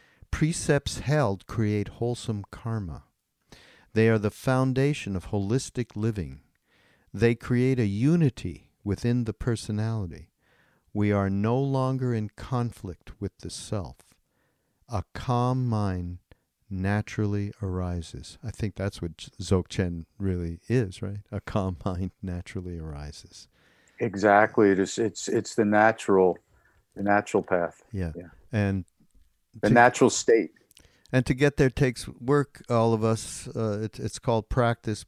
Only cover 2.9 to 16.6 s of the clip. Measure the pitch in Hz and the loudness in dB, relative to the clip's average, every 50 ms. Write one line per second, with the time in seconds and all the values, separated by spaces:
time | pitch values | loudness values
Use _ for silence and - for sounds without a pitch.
2.9 | 73 - - _ _ _ _ _ _ _ _ _ - - - - - _ _ _ | -10 -14 -16 _ _ _ _ _ _ _ _ _ -20 -20 -20 -20 -20 _ _ _
3.9 | - 110 110 113 113 107 101 104 - - - 131 127 127 131 131 127 131 135 143 | 2 4 6 6 6 4 2 0 -2 -2 -2 0 2 2 2 2 2 2 2 2
4.9 | 143 - - 101 98 87 - - - 101 98 98 120 135 - - - 127 120 _ | 0 -2 -4 -4 -6 -6 -4 -4 -4 -2 0 0 0 -2 -2 -4 -6 -6 -6 _
5.9 | - 104 107 117 110 107 80 67 65 - _ _ _ _ _ _ _ _ _ _ | -4 -4 -2 -2 -2 -2 -6 -8 -10 -16 _ _ _ _ _ _ _ _ _ _
6.9 | _ _ _ _ - 101 113 117 120 - - - 123 120 123 131 135 123 113 101 | _ _ _ _ -2 2 4 4 4 2 0 0 2 4 4 4 4 2 2 0
7.9 | 98 107 123 147 170 175 160 131 - - - 87 71 73 _ _ _ _ - 101 | 2 2 2 4 4 4 4 2 0 -2 -10 -10 -10 -10 _ _ _ _ -4 -4
8.9 | 95 - - 120 120 123 120 110 104 - - 123 117 - - - 107 104 107 113 | -2 0 0 0 0 0 0 -2 -6 -4 -2 -4 -4 -4 -4 -4 -4 -2 -2 -2
9.9 | 113 110 98 85 - 78 80 _ _ _ _ _ _ _ _ _ _ _ _ _ | -4 -4 -6 -8 -10 -14 -18 _ _ _ _ _ _ _ _ _ _ _ _ _
10.9 | - 104 104 104 104 101 98 95 98 98 104 110 120 131 139 139 135 131 131 131 | -2 0 2 4 4 4 2 2 0 0 2 2 2 2 0 0 0 0 0 0
11.9 | 135 131 127 123 120 110 107 104 _ - - - 131 120 120 113 - - - 95 | 0 -2 -2 -2 -2 -2 -4 -6 _ -12 -8 -4 -2 -2 -2 -4 -6 -8 -12 -12
12.9 | 85 - - - - - 101 95 _ _ - 92 - - - - 110 104 87 - | -12 -12 -16 -18 -12 -8 -8 -8 _ _ -14 -12 -12 -12 -10 -8 -6 -6 -6 -8
13.9 | - _ - _ _ _ _ _ _ _ _ _ _ _ _ _ _ _ _ - | -12 _ -20 _ _ _ _ _ _ _ _ _ _ _ _ _ _ _ _ -8
14.9 | 120 95 - _ - - - - 123 120 120 127 127 131 127 120 110 107 104 98 | -8 -8 -8 _ -12 -10 -4 -2 -2 0 0 0 0 0 0 0 0 0 0 -2
15.9 | 92 90 87 90 87 - _ _ - _ _ _ _ _ | -2 -4 -4 -6 -10 -12 _ _ -20 _ _ _ _ _